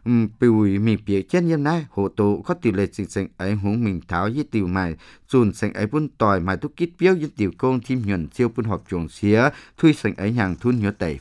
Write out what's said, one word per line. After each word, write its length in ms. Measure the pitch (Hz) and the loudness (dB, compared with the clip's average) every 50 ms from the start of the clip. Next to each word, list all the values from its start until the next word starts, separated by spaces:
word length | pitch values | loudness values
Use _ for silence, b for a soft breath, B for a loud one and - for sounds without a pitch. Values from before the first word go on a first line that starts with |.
| B | B
ừm, 240 | 113 120 117 113 107 113 - | 0 2 2 2 0 0 2
bùi 380 | - 120 113 110 107 101 95 98 | 4 4 4 4 4 2 2 2
mì 180 | 107 113 107 | 2 0 0
bìa 260 | - - - 98 98 95 | 0 -2 -2 -2 -2 0
chết 220 | - - 180 175 | 0 0 0 2
diêm 180 | 165 165 151 143 | 2 0 0 0
nái 240 | 147 165 170 151 - | 0 -2 -2 -4 -6
hộ 180 | - - 98 95 | -4 -4 -4 -2
tụ 340 | - - 104 101 101 82 - | 0 0 0 2 0 0 -2
có 120 | - 180 | -4 -6
tỷ 180 | 170 - 120 95 | -2 0 0 0
lệ 140 | 95 101 90 - | 0 0 -2 -4
sinh 180 | - 101 82 | -6 -10 -6
sinh 180 | - 104 95 - _ | -6 -6 -6 -6 _
ấy 180 | - 95 95 104 | -6 -4 -4 -2
huống 300 | 104 98 101 104 117 120 | -2 -2 -2 -2 0 0
mình 160 | 107 95 82 - - | -2 -2 -4 -6 -4
tháo 200 | 90 85 92 107 117 | -2 -2 -2 -2 -2
với 100 | 147 147 - | -4 -6 -4
tiểu 160 | - 110 98 | -2 -2 -2
mài 300 | 87 90 98 92 87 78 B B B B B B - | 0 0 0 -2 -2 -4 B B B B B B 0
dùn 240 | - 131 120 101 90 | 2 4 4 2 2
sinh 200 | - - 107 - | -2 -4 -4 -4
ấy 140 | - 104 | -4 -4
Pun 220 | 107 139 151 156 143 - - | -2 -2 -2 -4 -4 -2 0
tòi 220 | 113 107 98 92 | 2 2 2 2
mà 160 | 85 92 95 | 0 -2 -2
tú 120 | 92 - 147 - | -4 -6 -8 -6
kít 140 | - 170 170 170 - | -6 -6 -6 -2 0
biếu 160 | 165 185 190 | 2 2 2
với 160 | 175 151 143 - | 2 -2 -4 -4
tiểu 140 | - 107 92 82 - | -2 -2 -2 -2 -2
công 220 | - 131 131 127 | -2 0 0 -2
thêm 220 | - - 131 127 113 | -2 -4 -4 -2 -2
nhuận 220 | 101 101 90 78 71 - | -2 -2 -2 -4 -4 -2
siêu 140 | - 123 117 | -2 -2 0
Pun 160 | 117 - 113 | 0 -2 -4
họp 180 | 110 98 82 - - | -4 -4 -6 -6 -6
chuồng 200 | 95 87 82 80 | -6 -4 -4 -6
xía 400 | - - - 101 104 110 123 143 B B B B B - | -6 -2 0 2 4 4 4 2 B B B B B 2
thui 140 | - 160 147 | 4 4 4
sinh 220 | - - 107 - | 4 0 -4 -4
ấy 180 | - 92 104 117 | -2 -4 -2 0
hàng 240 | 123 104 92 87 | 0 0 -2 -2
thun 240 | - - 120 123 120 | -2 0 0 0 0
nhỏ 100 | 104 101 101 - | 0 -2 -2 -2
tẩy 200 | 95 85 73 67 | -4 -4 -4 -6